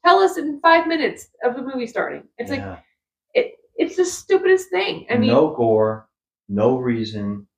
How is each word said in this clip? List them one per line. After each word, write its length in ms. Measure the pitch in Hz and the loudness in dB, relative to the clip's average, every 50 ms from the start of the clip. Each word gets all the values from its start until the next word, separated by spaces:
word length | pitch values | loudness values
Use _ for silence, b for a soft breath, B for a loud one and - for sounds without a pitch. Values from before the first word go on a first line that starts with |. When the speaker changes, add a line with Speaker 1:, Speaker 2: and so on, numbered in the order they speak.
| - | 6
Speaker 1:
Tell 140 | 349 381 392 | 4 4 6
us 180 | 381 370 370 | 4 2 0
in 240 | 349 285 311 294 - | -2 -6 -6 -8 0
five 260 | - 330 330 339 339 | 4 4 4 4 2
minutes 420 | 330 330 311 269 202 - - - _ _ _ | 0 -2 -2 -2 -4 -6 -8 -20 _ _ _
of 140 | - 247 240 | -4 -4 -4
the 60 | 277 | -4
movie 240 | 247 269 269 254 240 | -10 -8 -8 -8 -8
starting." 380 | 226 - 226 - - - 143 - _ _ - | -6 -6 -6 -6 -6 -8 -14 -16 _ _ -14
It's 120 | 240 294 | -8 -8
Speaker 2:
Yeah. 180 | 285 262 98 98 | -8 -8 -8 -12
Speaker 1:
like, 80 | 185 - _ _ _ _ _ _ _ _ _ _ | -14 -16 _ _ _ _ _ _ _ _ _ _
it, 220 | _ - - - - _ _ _ _ | _ -2 -2 -2 -8 _ _ _ _
it's 200 | - 330 - - | -4 -4 -2 0
the 80 | 370 359 | -2 -2
stupidest 640 | 339 - - - - 403 370 381 381 381 381 - - | -2 -2 -10 -2 0 0 2 4 4 2 2 2 -2
thing. 360 | 359 359 392 415 - - - - | -4 -2 -2 -2 -6 -8 -6 -2
I 80 | 233 | 0
mean 140 | 240 220 - | 0 2 4
Speaker 2:
No 240 | 117 143 156 - - | 4 4 4 2 0
gore, 540 | 123 117 113 110 107 107 110 110 107 - _ _ _ _ _ _ _ _ - | 0 0 2 4 2 2 0 -2 -6 -12 _ _ _ _ _ _ _ _ -6
no 280 | 98 101 107 123 131 127 | -2 0 2 2 2 0
reason. 680 | 127 123 117 113 110 104 107 104 101 101 101 101 101 _ _ | -2 -4 -4 -4 -4 -8 -8 -8 -8 -8 -8 -10 -14 _ _